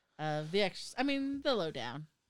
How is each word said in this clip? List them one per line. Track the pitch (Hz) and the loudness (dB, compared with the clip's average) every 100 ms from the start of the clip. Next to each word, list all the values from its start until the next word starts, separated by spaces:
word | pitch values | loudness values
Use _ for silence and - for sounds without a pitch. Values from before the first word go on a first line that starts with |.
| _ - | _ -6
of | 156 151 156 | -2 -2 0
The | 196 | 2
Exorcist. | 202 - - - | 2 0 -6 0
I | |
mean, | 277 277 269 277 | 2 2 0 0
The | 285 233 | 2 2
Lowdown. | 165 143 117 131 151 _ | 2 -2 -4 -6 -10 _